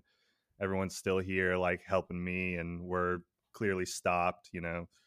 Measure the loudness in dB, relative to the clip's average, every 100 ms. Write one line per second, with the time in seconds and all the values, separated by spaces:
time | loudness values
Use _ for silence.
0 | -12 _ _ _ _ -4 -2 0 -2 -2
1 | 0 0 2 2 2 4 2 0 0 0
2 | 0 -4 -2 -2 -2 -2 -4 -6 -2 0
3 | 0 0 -6 _ _ -4 0 0 -2 -2
4 | 2 4 2 0 -10 -8 -4 -6 -8 _